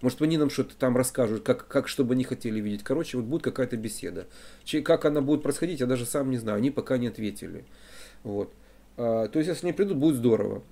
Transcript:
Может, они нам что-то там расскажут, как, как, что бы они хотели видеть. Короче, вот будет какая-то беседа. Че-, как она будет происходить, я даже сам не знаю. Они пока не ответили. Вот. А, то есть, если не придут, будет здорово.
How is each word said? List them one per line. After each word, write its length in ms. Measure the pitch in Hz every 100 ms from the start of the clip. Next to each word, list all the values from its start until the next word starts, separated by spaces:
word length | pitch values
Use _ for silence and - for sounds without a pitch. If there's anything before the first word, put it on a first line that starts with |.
Может, 200 | 127 -
они 160 | 156 160
нам 120 | 143
что-то 260 | - - -
там 200 | 127 123
расскажут, 460 | 127 - 113 110
как, 240 | - 123 -
как, 220 | 139 135
что 160 | -
бы 100 | 120
они 80 | 127
хотели 380 | 123 131 117 110
видеть. 240 | 104 101
Короче, 320 | - 143 170 127
вот 100 | 113
будет 160 | 160
какая-то 340 | 131 - 123 117
беседа. 520 | 110 - 90 87 90 - - -
Че-, 200 | - 156
как 220 | 151 160
она 160 | 156 147
будет 220 | 135 147
происходить, 380 | 151 139 170 151
я 60 | 123
даже 200 | 127 120
сам 240 | 147 135
не 80 | 127
знаю. 200 | 113 104
Они 120 | 135
пока 260 | 131 - 131
не 120 | 120
ответили. 560 | 107 104 104 90 85 - - - - - -
Вот. 300 | - 101 98 - - - - -
А, 280 | 117 113 110
то 100 | 156
есть, 100 | 156
если 180 | 160 175
не 60 |
придут, 240 | 165 202 147
будет 200 | 156 131
здорово. 460 | 120 107 101 104 -